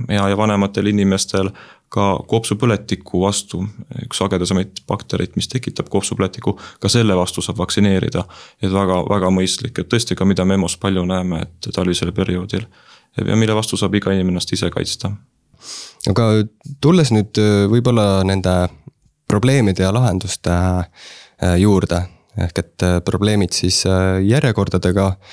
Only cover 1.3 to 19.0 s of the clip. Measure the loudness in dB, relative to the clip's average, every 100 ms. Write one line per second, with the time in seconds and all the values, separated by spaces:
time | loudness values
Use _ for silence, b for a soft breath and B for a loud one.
1.3 | -2 -4 B B B _ -2 0 0 -2
2.3 | -2 0 0 0 0 -2 -8 -4 0 0
3.3 | 0 -6 -8 -8 -10 -14 -14 -10 -4 -2
4.3 | 0 0 -2 -2 -8 -6 -6 -4 -4 -4
5.3 | -6 -6 -6 -6 -8 -4 -4 -2 -2 -4
6.3 | -2 -4 -4 B B 0 2 2 2 0
7.3 | -4 -6 -4 -2 0 2 2 0 -4 -6
8.3 | B B _ -2 0 0 0 0 0 2
9.3 | 2 0 -2 -6 -8 -2 -2 -2 0 0
10.3 | 2 2 0 -2 -4 -2 -2 -2 -2 -4
11.3 | -6 -8 -12 -8 -4 -2 -2 -2 -2 -2
12.3 | -4 -4 -6 -8 b b b b -6 0
13.3 | 2 2 0 -2 -2 0 0 0 0 0
14.3 | -2 -4 -4 -2 -4 -6 -6 -8 -8 _
15.3 | _ _ B B B B B -2 2 4
16.3 | 4 0 -6 -18 0 4 4 4 2 2
17.3 | 2 4 4 4 4 4 4 4 2 2
18.3 | 0 2 2 0 -4 -20 -20